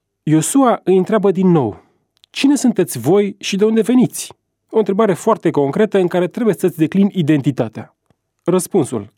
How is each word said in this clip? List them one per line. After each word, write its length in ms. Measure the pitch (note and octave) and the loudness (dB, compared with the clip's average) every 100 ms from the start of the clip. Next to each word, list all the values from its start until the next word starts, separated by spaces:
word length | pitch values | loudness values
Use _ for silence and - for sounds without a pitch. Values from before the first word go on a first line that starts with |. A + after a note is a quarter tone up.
| _ _ | _ _
Iosua 580 | - D#3 D3+ C#4 C4 G3+ | -2 0 0 0 2 0
îi 120 | - F#3 | 0 0
întreabă 340 | F#3 G#3+ G3 | 2 0 0
din 200 | F3+ F#3 | 2 2
nou: 320 | E3 A#2 F#2+ _ _ _ _ _ | 2 0 -6 _ _ _ _ _
"Cine 240 | - C#4 | -2 0
sunteți 440 | C#4+ B3+ - F3+ C3 | 2 0 0 -2 -4
voi 380 | A#2 G3+ G3+ - | 0 0 0 -4
și 180 | - G3 | -6 -2
de 80 | |
unde 160 | G#3+ A3 | 0 0
veniți?" 520 | G#3+ B3+ G#3+ - - - _ _ _ | 2 2 2 -2 -14 -18 _ _ _
O 80 | - | -2
întrebare 360 | G#3 G3 A3 | -2 0 0
foarte 360 | F3 - G3+ F3 | 0 0 0 0
concretă 480 | D3 C#3 D#3+ - G3+ | 0 0 0 0 0
în 80 | F3+ | 0
care 200 | F3+ F3 | 0 -4
trebuie 280 | - A3+ | -2 -2
să-ți 240 | - F#3 D#3 | 0 -2 -2
declini 320 | D#3 F#3+ G3 | -2 2 0
identitatea. 800 | F#3+ D3 D3+ C#3 C3 A#2 - - _ _ _ _ _ | 0 0 0 0 -2 -4 -8 -18 _ _ _ _ _
Răspunsul, 680 | - F#3 - G3 C3+ A#2 G2+ | -2 -2 0 -2 -2 -4 -10